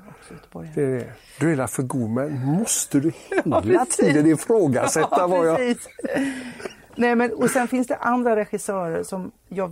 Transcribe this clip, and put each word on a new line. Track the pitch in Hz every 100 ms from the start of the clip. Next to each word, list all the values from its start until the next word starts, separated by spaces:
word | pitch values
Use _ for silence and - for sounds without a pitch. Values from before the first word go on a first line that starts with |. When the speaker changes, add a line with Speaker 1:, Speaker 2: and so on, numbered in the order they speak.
| 196 -
Speaker 1:
också | -
göteborgare. | 165 - 175 165 156
Speaker 2:
Det |
är | 139 127
det. | 117 120 - -
Du | 147
är | 151
la | 123
för | -
god, | 127 135 113
men | 117 147 139 127
måste | 165 226 - - -
du | 170
Speaker 1:
<laughs> | - -
Speaker 2:
hela | 392 180
Speaker 1:
Ja, | -
precis. | 104 370 247 -
Speaker 2:
tiden | 190 147 156
ifrågasätta | 151 - 226 160 120 123 160 151
Speaker 1:
<laughs> | 147
Ja, | 180
Speaker 2:
vad | 180 165
jag | 165
Speaker 1:
precis. | 247 240 - - - - 269 262 247 240 - - - -
Nej, | 240 233
men, | 240
och | - 247
sen | 269 240
finns | 254 254
det | 285
andra | - 247 240 214
regissörer | 208 208 - 196 170 170
som | 175 190 185 - -
jag | 185 185